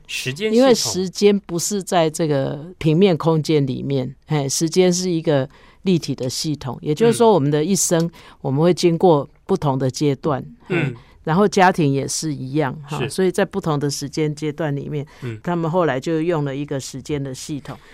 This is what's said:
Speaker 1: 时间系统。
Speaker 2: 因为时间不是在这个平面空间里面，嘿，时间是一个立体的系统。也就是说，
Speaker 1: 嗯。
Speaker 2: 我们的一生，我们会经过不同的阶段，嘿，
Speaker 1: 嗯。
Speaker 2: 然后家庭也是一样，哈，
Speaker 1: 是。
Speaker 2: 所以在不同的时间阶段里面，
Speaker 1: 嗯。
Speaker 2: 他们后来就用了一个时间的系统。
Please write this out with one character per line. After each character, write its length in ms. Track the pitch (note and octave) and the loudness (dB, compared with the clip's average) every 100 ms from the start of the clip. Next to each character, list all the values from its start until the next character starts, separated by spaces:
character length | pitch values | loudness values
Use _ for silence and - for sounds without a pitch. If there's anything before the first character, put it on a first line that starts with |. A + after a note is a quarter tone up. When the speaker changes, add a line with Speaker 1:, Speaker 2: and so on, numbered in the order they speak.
| - | -12
Speaker 1:
时 240 | - - | -8 -8
间 180 | D3 G#3+ | -4 0
系 60 | A3+ | 4
统。 0 | |
Speaker 2:
因 40 | |
为 120 | C4 | 6
时 340 | A3+ A3+ F#3 F#3 | 4 2 -2 -4
间 280 | - G#3 G3+ | 2 4 4
不 180 | - E3+ | 0 -4
是 240 | - G#3 | -2 -4
在 260 | F#3 F3+ D#3+ | 0 2 2
这 180 | D#3 D#3+ | 0 0
个 440 | C#3 C#3 C#3+ E3 - | 0 -2 -6 -12 -2
平 180 | D#3+ | 2
面 220 | D#3 G3 D#3 | 4 4 4
空 260 | E3 D#3+ | 2 2
间 240 | C#3+ D#3 C3+ | 2 2 2
里 160 | B2 | -2
面， 320 | C3 C#3 C3 - - | -2 -4 -4 -10 -4
嘿， 200 | D#3 C#3 | -2 -2
时 220 | - E3 | -2 0
间 240 | F3+ F3+ | 4 4
是 180 | F3 F#3 | 2 0
一 120 | E3 | -2
个 260 | E3 C#3 C3 - - _ | 2 0 0 -8 -20 _
立 160 | G3 E3+ | 0 0
体 160 | - | 0
的 140 | C3 B2+ | -6 -6
系 260 | - D#3+ | -4 -4
统。 240 | C#3+ C3 B2 | -4 -6 -6
也 120 | D3 | -4
就 120 | D3+ A#3 | 2 2
是 80 | |
说， 180 | A3+ A3+ | 6 6
Speaker 1:
嗯。 0 | |
Speaker 2:
我 60 | F#3 | 6
们 120 | C#3+ | 4
的 140 | D3 | 2
一 100 | D#3+ | 2
生， 360 | F#3+ - E3 E3+ - - - | 0 2 0 0 -6 -20 -10
我 80 | C#3+ | -2
们 100 | C3+ | 2
会 140 | F3 | 2
经 220 | F3+ F3 E3 | 4 2 4
过 280 | F#3 D3 C3 _ - | 4 4 0 _ -4
不 100 | F#3+ | -2
同 220 | D3 C3+ | 0 0
的 120 | C3 | -2
阶 240 | - D3 | 0 -2
段， 260 | C3+ E3 B2+ - - - | 0 -2 -4 -6 -18 -4
嘿， 100 | F3 | -2
Speaker 1:
嗯。 180 | C#3 A#2 - - | -2 -6 -16 -12
Speaker 2:
然 100 | - E3 | -2 2
后 120 | G#3 | 2
家 240 | G3+ F#3 | 4 4
庭 180 | F3+ D3 | 4 0
也 160 | C3+ C3 | 0 -4
是 260 | - D#3+ | -6 -6
一 200 | C3+ C3 | -8 -4
样， 240 | D3 C#3 D#3 | -2 -2 -6
哈， 160 | C#3 D3 | -10 -6
Speaker 1:
是。 100 | A#2 | -4
Speaker 2:
所 160 | - | 0
以 60 | F#3 | 0
在 120 | F3+ | 0
不 160 | F#3 G3 | -2 -2
同 200 | E3+ D3 | -2 -2
的 100 | C#3+ | -2
时 180 | C#3 C#3 | -4 -6
间 280 | - D#3 | -4 -4
阶 180 | D3 D3+ | -2 -6
段 220 | D3 D#3 C#3+ | -4 -4 -4
里 100 | C3+ | -6
面， 160 | D3+ D3 - | -8 -8 -12
Speaker 1:
嗯。 180 | B2 A2 | -12 -8
Speaker 2:
他 140 | - F3 | -6 -4
们 140 | E3 | -2
后 160 | F#3 D#3+ | 0 0
来 120 | C3 | -2
就 220 | E3+ D#3+ | -2 -2
用 240 | E3 E3 | 0 -2
了 100 | C#3+ | -2
一 120 | C3+ C#3+ | -6 -6
个 120 | C#3+ | -8
时 220 | - C3+ | -8 -12
间 220 | - D3 | -8 -6
的 120 | C3+ | -6
系 240 | B2 - D3 | -10 -10 -10
统。 160 | - A#2+ - | -10 -16 -20